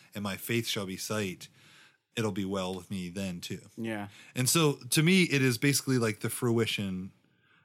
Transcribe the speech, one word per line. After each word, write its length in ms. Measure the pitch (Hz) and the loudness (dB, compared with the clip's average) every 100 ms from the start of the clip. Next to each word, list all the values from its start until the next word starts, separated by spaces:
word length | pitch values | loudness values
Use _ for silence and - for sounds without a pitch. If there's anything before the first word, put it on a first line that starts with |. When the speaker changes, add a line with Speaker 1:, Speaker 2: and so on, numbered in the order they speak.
| - | -14
Speaker 1:
and 80 | 107 | -8
my 140 | 101 95 | -6 -6
faith 320 | - 117 113 | -2 -2 0
shall 180 | 113 95 | -4 -4
be 100 | 92 | -8
sight, 520 | - 107 98 82 - _ - - - _ _ | -4 -2 -4 -6 -14 _ -20 -20 -20 _ _
it'll 160 | - 110 | -4 -2
be 140 | 101 | -2
well 280 | 95 98 92 | -2 -2 -2
with 160 | 92 87 | -6 -6
me 200 | 98 90 | -6 -6
then 320 | 90 98 87 | -6 -6 -6
too. 220 | - 92 - - | -8 -10 -12 -10
Speaker 2:
Yeah. 300 | 113 107 104 - - 127 | -6 -6 -8 -14 -12 -2
Speaker 1:
And 120 | 127 | 2
so 260 | 170 156 139 123 | 4 4 2 -2
to 120 | - | 2
me, 220 | 156 190 | 6 6
it 180 | 165 139 | 6 4
is 160 | 131 117 | 4 4
basically 400 | 143 131 - 131 | 2 2 2 2
like 220 | 113 107 | 2 0
the 100 | 123 | -4
fruition 800 | - 123 117 110 - 98 92 95 - _ _ _ _ | -2 2 2 2 0 -4 -6 -8 -14 _ _ _ _